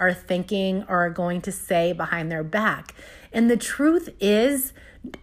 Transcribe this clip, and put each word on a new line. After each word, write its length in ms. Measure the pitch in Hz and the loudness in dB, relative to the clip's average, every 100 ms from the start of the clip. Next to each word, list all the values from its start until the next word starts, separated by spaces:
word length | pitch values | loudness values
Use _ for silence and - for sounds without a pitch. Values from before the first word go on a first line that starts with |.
are 140 | 185 180 | 0 0
thinking 680 | - 180 180 202 190 190 - | -2 -4 -2 -2 0 -2 -2
or 160 | 185 175 | 0 0
are 60 | |
going 320 | 170 175 175 | 0 -4 -4
to 100 | 185 | -6
say 400 | 180 - 175 170 | -8 -2 0 2
behind 400 | 175 160 170 160 | 0 -4 -4 -4
their 100 | 160 | -4
back. 520 | 160 208 214 - - - - - - | -4 -2 0 -2 -8 -20 -20 -20 -8
And 200 | 226 233 | 2 4
the 80 | 233 | 4
truth 500 | - - 294 339 339 - | 0 2 4 4 0 -2
is, 520 | 196 208 254 277 - - - - - - | 2 4 4 0 -4 -8 -20 -18 -16 -16